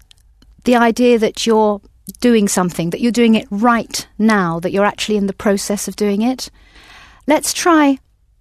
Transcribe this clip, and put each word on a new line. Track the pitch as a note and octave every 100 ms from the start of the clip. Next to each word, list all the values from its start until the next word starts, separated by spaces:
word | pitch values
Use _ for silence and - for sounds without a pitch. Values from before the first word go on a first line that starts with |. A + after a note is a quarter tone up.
| _ _ _ _ _ _
the | - A#3+
idea | A#3 G#3+ B3 A#3
that | G#3+ - A3+
you're | A3 G#3+ G3+ _ _ - -
doing | B3 A3+ G3+
something, | - F3+ - E3+
that | F3
you're | A#3+
doing | A3 A#3 A3
it | -
right | G3+ A#3+ A#3 - - - -
now, | A3 G#3 F3 E3
that | F3
you're | F3+ G3+
actually | - - G#3+
in | G3
the |
process | - A3 G3 - G3+ -
of | F#3+
doing | G#3 G3+
it? | A#3 B3+ - _ _ - - - - _ -
Let's | D4+ -
try, | - F4 D#4 C#4+ C4+ _ _ _ _